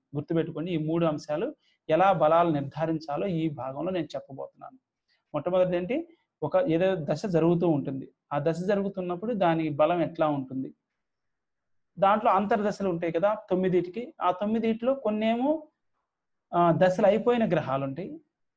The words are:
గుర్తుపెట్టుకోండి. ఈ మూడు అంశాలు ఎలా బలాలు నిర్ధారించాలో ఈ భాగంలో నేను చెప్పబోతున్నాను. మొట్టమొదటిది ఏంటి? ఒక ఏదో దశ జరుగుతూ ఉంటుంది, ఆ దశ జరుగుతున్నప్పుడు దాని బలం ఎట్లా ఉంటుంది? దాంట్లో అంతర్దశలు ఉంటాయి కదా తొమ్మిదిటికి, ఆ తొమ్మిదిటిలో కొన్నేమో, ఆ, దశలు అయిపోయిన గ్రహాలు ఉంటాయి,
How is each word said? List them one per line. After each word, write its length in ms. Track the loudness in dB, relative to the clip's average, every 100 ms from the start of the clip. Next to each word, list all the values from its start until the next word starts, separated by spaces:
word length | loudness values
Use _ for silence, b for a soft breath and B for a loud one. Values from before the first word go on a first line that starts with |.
| _ -8
గుర్తుపెట్టుకోండి. 560 | -2 -2 -2 -4 -4
ఈ 60 | -4
మూడు 280 | -2 0 0
అంశాలు 500 | -2 -4 -4 -4 -8 _ _ 0
ఎలా 240 | 4 4
బలాలు 360 | 4 4 4 4
నిర్ధారించాలో 800 | 0 -4 -4 -4 -4 -4 -4 -2
ఈ 220 | -2 -4
భాగంలో 420 | -4 -8 -6 -6
నేను 160 | -4 -6 -10
చెప్పబోతున్నాను. 640 | -12 -14 -14 -14 -20 -20 _ _ _ _ _
మొట్టమొదటిది 440 | -4 0 2 2 0
ఏంటి? 400 | -2 -4 -6 b b _
ఒక 120 | -2 0
ఏదో 280 | 2 2 2 0
దశ 260 | -2 -4 0
జరుగుతూ 420 | 2 4 4 2
ఉంటుంది, 460 | 2 -2 -6 -10 _ -8
ఆ 60 | -4
దశ 180 | -2 -2
జరుగుతున్నప్పుడు 760 | 0 0 -2 -6 -6 -6 -4
దాని 360 | 0 2 2 0
బలం 320 | 2 2 2
ఎట్లా 260 | 0 0 0
ఉంటుంది? 460 | 0 -4 -8 -8 -12 _ _ _ _ _ _ _ _ _ _ _ 0
దాంట్లో 320 | 2 4 4
అంతర్దశలు 580 | 2 2 0 0 -2 -2
ఉంటాయి 240 | -2 -2
కదా 200 | 0 0
తొమ్మిదిటికి, 800 | 0 -2 0 2 2 0 -6 -12 -4
ఆ 100 | -2
తొమ్మిదిటిలో 640 | 0 -2 0 0 -2 -2
కొన్నేమో, 720 | -2 -2 0 0 0 0 -2 -4 _ _ _ _ _ _ _ _ 2
ఆ, 180 | 4 4
దశలు 280 | 2 4 2
అయిపోయిన 440 | 4 2 2 2
గ్రహాలు 340 | 0 0 -4
ఉంటాయి, 380 | -4 -6 -10 -12 _ _ _